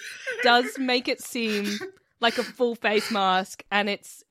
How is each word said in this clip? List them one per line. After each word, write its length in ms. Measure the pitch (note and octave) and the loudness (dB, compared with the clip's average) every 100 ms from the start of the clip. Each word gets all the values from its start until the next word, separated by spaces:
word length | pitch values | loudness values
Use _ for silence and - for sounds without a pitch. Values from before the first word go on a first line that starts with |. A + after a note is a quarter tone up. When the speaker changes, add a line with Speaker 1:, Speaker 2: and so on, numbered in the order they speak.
| - | -12
Speaker 1:
<laughs> 300 | - - A#4 | -10 -8 0
Speaker 2:
does 340 | B3 A#3+ B3 - | 4 6 4 -2
make 300 | B3+ B3+ C4+ | 0 0 0
it 120 | A#3+ | -4
seem 440 | - B3 A3+ G#3 G#3 G#3 F#4 - _ - | -6 -2 0 0 -2 -4 -8 -14 _ -2
like 160 | A#3 A#3+ | 0 0
a 60 | |
full 320 | A3 - A#3+ A3+ | -4 0 0 0
face 360 | A3 A3+ - | 0 0 0
mask, 540 | G#3+ F#3+ F#3 F#3+ - - | 2 2 2 0 -8 -2
and 200 | G3+ G3+ | 0 0
it's, 340 | G3+ - - - | -4 -8 -20 -4